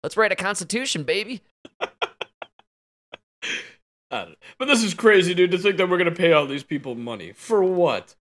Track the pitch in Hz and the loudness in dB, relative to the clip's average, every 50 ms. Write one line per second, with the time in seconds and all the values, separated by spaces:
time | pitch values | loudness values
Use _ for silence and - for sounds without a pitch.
0 | - 165 - 208 220 208 190 - 180 190 208 - 185 - - 233 262 269 - 160 | -10 -6 0 2 2 2 2 -2 -2 -4 -4 -4 -6 -4 -4 -4 -4 -4 -4 -4
1 | 147 131 160 196 214 208 262 208 _ _ _ _ _ - _ _ - - _ _ | -2 -2 -2 -2 -2 -6 -10 -14 _ _ _ _ _ -20 _ _ -10 -10 _ _
2 | - - - _ - _ _ _ - _ _ _ _ _ _ _ _ _ _ _ | -10 -10 -8 _ -16 _ _ _ -20 _ _ _ _ _ _ _ _ _ _ _
3 | _ _ - - _ _ _ _ - - - - - - - _ _ _ _ _ | _ _ -20 -20 _ _ _ _ -10 -10 -10 -10 -10 -14 -20 _ _ _ _ _
4 | _ _ - 117 92 85 78 _ _ - - _ 262 269 294 226 226 202 170 - | _ _ -10 -10 -10 -10 -16 _ _ -20 -10 _ 0 0 2 2 2 -2 -4 2
5 | - 220 214 190 175 175 180 175 180 180 175 180 185 208 196 - 190 180 180 180 | 4 6 6 6 4 2 2 2 2 2 2 2 0 0 2 2 0 0 2 2
6 | 180 170 165 175 170 170 165 151 147 135 139 143 135 _ 151 143 127 135 120 117 | 2 0 0 2 4 4 6 4 4 2 -4 -8 -8 _ -8 -8 -6 -8 -10 -8
7 | 120 120 117 104 82 85 - _ - - 226 208 185 185 185 180 175 156 120 95 | -8 -8 -10 -10 -10 -16 -16 _ -6 -2 0 2 2 2 2 2 2 2 2 -2
8 | - _ - _ | -6 _ -20 _